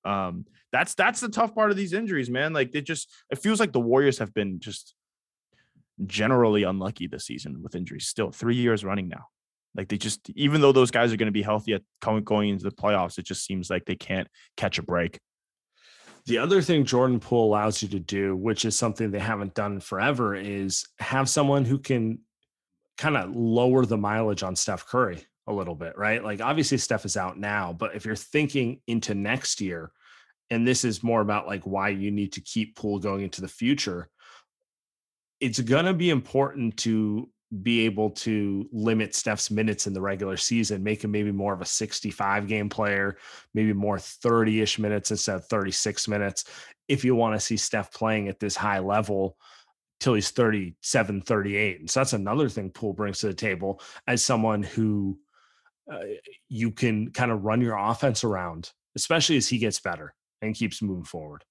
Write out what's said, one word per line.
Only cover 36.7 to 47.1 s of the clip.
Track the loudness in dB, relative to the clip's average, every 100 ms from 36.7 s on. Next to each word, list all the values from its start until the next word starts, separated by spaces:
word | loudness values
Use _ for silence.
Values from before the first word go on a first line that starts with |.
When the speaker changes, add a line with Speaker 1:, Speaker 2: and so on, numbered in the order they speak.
| -2
Speaker 2:
to | 0 2 0 -2 -6 _ _ -4
be | 0 2 2
able | 2 -2
to | -2 -2 0 0 -2 -4
limit | -2 0 2 0
Steph's | -2 -2 -2 -2
minutes | 0 0 -2 -4
in |
the | -2
regular | -4 -4 -4 -2
season, | 0 0 0 -2
make | -2 -2
him | -2
maybe | 0 0
more | -2 -2
of | -4
a |
sixty-five | -4 -4 -4 -4 -6 -2 0 0 0
game | -2 -2
player, | -2 0 0 -2 -4 -18 -20 -6
maybe | 0 2
more | 2 0 -2
thirty-ish | -6 -4 2 4 4 4 2 0
minutes | 0 0 -2
instead | -2 -2 -4
of | -2
thirty-six | -2 0 -2 -2 -2 -2
minutes, | -2 -2 -4 -10 -16 -20 -18 -2
if | 0
you | 4